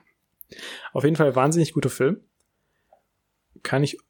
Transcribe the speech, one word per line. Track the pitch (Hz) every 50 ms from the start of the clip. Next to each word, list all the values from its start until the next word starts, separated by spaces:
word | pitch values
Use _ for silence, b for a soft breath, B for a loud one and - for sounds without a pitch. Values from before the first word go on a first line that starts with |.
| _ _ _ _ _ _ _ _ - _ B B B B B B B B -
Auf | 139 123
jeden | 151 165
Fall | 151 156 139 117
wahnsinnig | 127 131 147 160 170 160 - -
guter | 151 139 127
Film. | - - 127 143 196 - - _ _ _ _ _ _ _ _ _ _ _ _ _ _ _ _ _ _ _ _ _ _ _ _ _ _ - _
Kann | - - 135 147
ich | 139 - - _